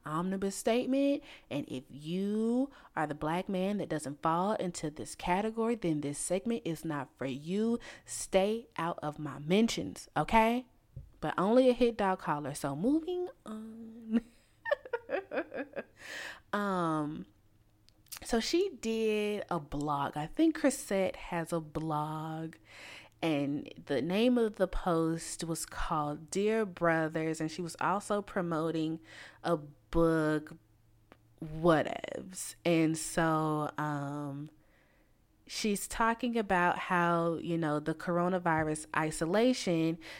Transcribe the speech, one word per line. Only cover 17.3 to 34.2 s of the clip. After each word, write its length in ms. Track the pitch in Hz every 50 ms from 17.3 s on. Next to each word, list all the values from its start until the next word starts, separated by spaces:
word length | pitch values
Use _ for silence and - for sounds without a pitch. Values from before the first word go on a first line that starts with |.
| _ _ _ _ _ _ _ _ _ _ _ _ - _ _ - - - -
so 160 | - 247 233
she 320 | 226 - - 339 403 392 302 226
did 600 | - 226 226 220 220 214 214 214 208 208 208 202 - -
a 100 | 175 165
blog. 580 | 147 - - 147 147 151 147 139 139 - -
I 100 | 147 151
think 320 | - - - 320 320 311 -
Chrisette 560 | - 269 254 - - - 202 196 190 - -
has 380 | - - - 180 170 160 - 170
a 60 | 165
blog, 960 | 156 151 - 156 160 160 151 151 151 156 156 156 156 160 160 160 160 160 - - - - - - - - - - - - _ -
and 500 | - 165 156 143 143 139 143 147 - - - - -
the 160 | - 143 123
name 360 | 127 170 185 208 233 254 247
of 180 | 247 226 214 208
the 120 | - 190
post 760 | 180 - - - 190 165 165 165 160 165 165 - - - - 170
was 220 | 165 165 - -
called 680 | - - - - - 175 151 147 147 147 151 160 -
Dear 340 | - 190 202 214 220 226 220
Brothers, 760 | 190 175 - 170 170 165 165 160 156 160 165 160 160 156 -
and 100 | 160 156
she 100 | - -
was 140 | 175 165 - -
also 420 | - 160 185 202 - - 208 208
promoting 800 | 196 - - 202 175 170 165 151 165 165 160 160 156 160 160 160 - - - - - - - - -
a 140 | 170 170 156 147 147 - _ _ -
book, 640 | - 165 165 165 160 160 156 151 156 151 151 - 160 - _ _ _ _ _ _ _ _ _ - - _ _ _ _ - 160 156 156 156
whatevs. 920 | 160 175 160 147 - - - - - - - - 196 185 185 - - - - - -
And 320 | 170 170 165 160 160 160
so, 720 | 160 - - - 180 165 160 160 156 156 156 151 151 151 - -
um, 720 | - 151 151 147 143 139 139 143 147